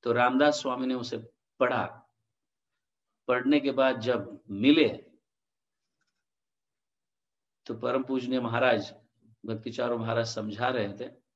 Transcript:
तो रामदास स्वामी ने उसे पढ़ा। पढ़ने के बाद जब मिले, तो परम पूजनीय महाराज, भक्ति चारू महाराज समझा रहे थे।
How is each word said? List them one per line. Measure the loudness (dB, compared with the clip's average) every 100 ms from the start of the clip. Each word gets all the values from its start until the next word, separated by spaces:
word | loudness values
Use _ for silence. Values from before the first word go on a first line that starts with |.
तो | 0
रामदास | 2 4 6 4 4
स्वामी | -2 -4 -4
ने |
उसे | -4 -6 -8 -12 _ _ _
पढ़ा। | 0 2 -4 -8 _ _ _ _ _ _ _ _ _ _ _ _ -2
पढ़ने | 0 2 2
के | 2
बाद | 2 2 2
जब | -2 -2 -4 -14 _
मिले, | 0 4 6 4 0 -16 _ _ _ _ _ _ _ _ _ _ _ _ _ _ _ _ _ _ _ _ _ _ _ _ _ -12
तो |
परम | -6 -2 -2
पूजनीय | -2 -4 -2 -2
महाराज, | -2 0 2 2 -2 -14 _ _ _ _ -10
भक्ति | -8 -8
चारू | -6 -4 -4
महाराज | -2 -2 -2
समझा | -4 -8 -4 -2
रहे | -2 -4
थे। | -6 -14 -16 _